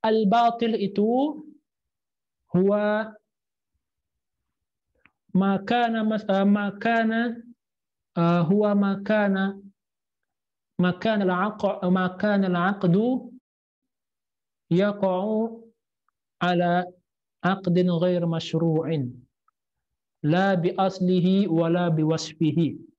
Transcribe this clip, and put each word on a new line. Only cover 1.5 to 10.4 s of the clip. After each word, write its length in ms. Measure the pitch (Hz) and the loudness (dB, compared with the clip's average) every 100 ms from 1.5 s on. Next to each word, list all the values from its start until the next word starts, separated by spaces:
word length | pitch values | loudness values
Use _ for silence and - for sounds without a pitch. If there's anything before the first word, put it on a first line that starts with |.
| - _ _ _ _ _ _ _ _ _ | -20 _ _ _ _ _ _ _ _ _
huwa 640 | 175 196 208 208 214 214 - _ _ _ _ _ _ _ _ _ _ _ _ _ _ _ _ _ _ _ _ _ | 0 2 2 0 -2 -4 -12 _ _ _ _ _ _ _ _ _ _ _ _ _ _ _ _ _ _ _ _ _
ma 280 | 185 196 196 | -2 0 -2
kana 400 | 196 240 240 226 | -2 0 0 -2
mas-, 240 | 214 214 214 | -2 -4 -2
eh, 160 | 190 | 0
ma 280 | 196 202 202 196 | 2 2 0 -4
kana, 640 | 226 233 226 226 240 233 - - _ _ _ _ _ - | -2 0 0 -2 -4 -6 -16 -20 _ _ _ _ _ 0
eh, 220 | 170 175 | 2 2
huwa 320 | 165 202 208 202 | 2 2 2 2
ma 160 | 196 196 | 0 -2
kana, 560 | 196 214 202 196 196 196 - _ _ _ _ _ _ _ | 0 0 2 0 -2 -6 -18 _ _ _ _ _ _ _